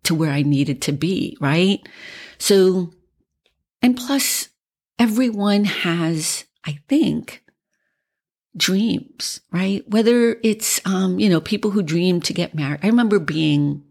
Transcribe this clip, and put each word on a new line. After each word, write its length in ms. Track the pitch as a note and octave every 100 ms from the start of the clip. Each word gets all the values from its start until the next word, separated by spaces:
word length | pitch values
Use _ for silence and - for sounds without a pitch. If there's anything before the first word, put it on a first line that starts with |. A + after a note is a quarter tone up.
to 120 | - E3
where 160 | D#3+
I 100 | C#3+
needed 400 | C#3+ C#3+ C#3+ C3
to 80 | -
be, 460 | C#3+ E3 F#3+ - -
right? 400 | C#3+ D#3+ F#3+ G3+ - - - - - -
So, 540 | - G3 F#3 F#3 F3 _ _ _ _ _ _ _ _ _
and 140 | B3 B3
plus, 540 | B3 C#4 - - - _ _ _ _ -
everyone 680 | A#3 G#3+ B3+ G#3 G3+ G3+ G3+
has, 800 | - F3+ E3+ E3 D#3+ D#3 - - _ -
I 140 | D3 _
think, 560 | C#4+ A#3 D3+ - - _ _ _ _ _ _ _ _ _ _ _ -
dreams, 840 | - F#3+ A3+ - - - - - _
right? 360 | F3 F#3+ G3+ -
Whether 520 | G#3+ A3+ A#3+ A#3 A3+
it's, 380 | A3+ G#3+ - - F#3+
um, 340 | F#3 F#3 F3+
you 100 | G#3
know, 120 | E3
people 300 | - G#3 G#3+
who 120 | G3+
dream 360 | D#3 E3 F3+ F3
to 120 | -
get 220 | G3 F3 D#3
married. 240 | C#3 D3+
I 60 | G3+
remember 320 | A#3+ A3+ G3+
being 640 | D3+ D#3 D#3 D3 C#3+ C#3+ _